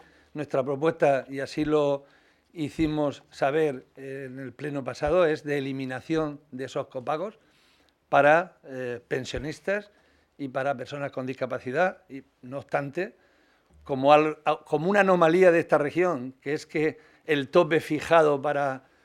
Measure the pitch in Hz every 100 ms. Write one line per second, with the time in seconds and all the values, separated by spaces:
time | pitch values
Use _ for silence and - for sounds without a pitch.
0 | - _ _ 151 139 139 131 139 160 165
1 | 143 135 123 139 131 - 151 151 143 139
2 | - _ _ _ _ 175 139 - 160 151
3 | 147 120 - - 139 151 156 131 - -
4 | 135 135 135 131 131 - 147 143 123 123
5 | 147 180 165 156 147 143 135 135 131 127
6 | - 160 156 - _ 127 131 147 135 131
7 | 120 156 202 - _ _ _ _ _ _
8 | _ 139 143 160 180 - 151 131 123 117
9 | - 139 123 123 143 143 - 202 202 _
10 | _ _ _ - 143 139 131 131 127 147
11 | 139 - 131 131 131 127 127 135 185 -
12 | _ 135 - _ 127 139 - 147 143 135
13 | 202 - _ _ _ _ _ _ - 135
14 | 139 151 156 151 - 156 - 151 170 202
15 | 190 180 160 175 185 170 - 151 147 156
16 | 180 147 127 - 139 147 - 160 156 -
17 | _ _ - 147 135 175 165 156 - 156
18 | - 165 156 143 147 143 143 131 - _